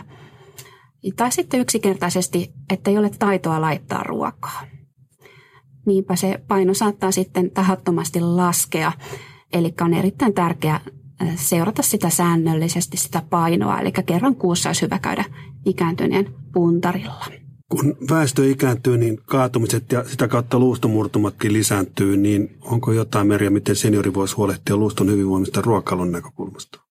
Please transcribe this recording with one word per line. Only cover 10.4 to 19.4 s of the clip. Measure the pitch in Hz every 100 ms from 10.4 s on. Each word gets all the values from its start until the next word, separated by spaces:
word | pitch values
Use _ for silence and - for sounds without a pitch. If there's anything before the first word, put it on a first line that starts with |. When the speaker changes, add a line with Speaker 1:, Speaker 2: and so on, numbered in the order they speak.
| 170 170 151 151 - - - -
Speaker 1:
äh, | 170 170
seurata | - 170 170 -
sitä | - 208 170
säännöllisesti, | - 175 165 165 160 170 170 - 185
sitä | - 170 156
painoa, | 170 165 175 - -
elikkä | - -
kerran | - 175 269 -
kuussa | 180 175 151
olisi | -
hyvä | - 190
käydä | - - - - - - 196
ikääntyneen | 185 170 170 - 190 196 - -
puntarilla. | 185 170 170 175 190 220 - - - - - -
Speaker 2:
Kun | - 143 - 139
väestö | 160 143 139 135
ikääntyy, | 135 135 123 131 120
niin | 117 110 -
kaatumiset | 135